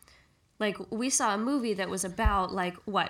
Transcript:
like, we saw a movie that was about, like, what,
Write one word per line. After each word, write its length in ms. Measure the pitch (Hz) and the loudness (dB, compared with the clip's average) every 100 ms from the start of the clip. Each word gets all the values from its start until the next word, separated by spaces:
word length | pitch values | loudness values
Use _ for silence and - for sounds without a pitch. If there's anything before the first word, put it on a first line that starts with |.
| - - _ _ _ - | -20 -20 _ _ _ -4
like, 180 | 208 - - | -2 -2 -6
we 180 | 220 254 | -4 0
saw 240 | - 247 | 2 2
a 40 | 202 | 2
movie 340 | 233 285 233 | 0 0 0
that 160 | 196 180 | -2 -2
was 140 | 185 185 | -2 -4
about, 480 | 180 220 202 180 | 0 2 4 2
like, 220 | 190 180 180 - | 0 -2 -4 -2
what, 240 | 196 165 | 0 0